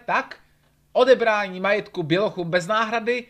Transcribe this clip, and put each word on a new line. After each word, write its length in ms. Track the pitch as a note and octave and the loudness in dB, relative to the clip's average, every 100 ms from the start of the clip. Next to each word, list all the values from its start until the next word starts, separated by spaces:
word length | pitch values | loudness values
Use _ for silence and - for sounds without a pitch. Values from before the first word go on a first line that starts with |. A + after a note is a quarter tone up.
| - | -4
tak 320 | F3+ - - _ _ _ _ _ | -4 -4 -12 _ _ _ _ _
odebrání 680 | - B3+ A#3 A3+ G#3 G3 F#3 | 2 6 6 4 0 -2 -4
majetku 440 | F#3+ G#3 G3+ F3+ | -2 -2 -2 -8
bělochům 460 | D3+ F3 G#3 F3+ E3+ | -2 0 0 -4 -2
bez 180 | F3+ E3+ | -2 0
náhrady 580 | A3 A3 A#3 A3 B3 A#3+ | -2 -2 -2 -4 -4 -6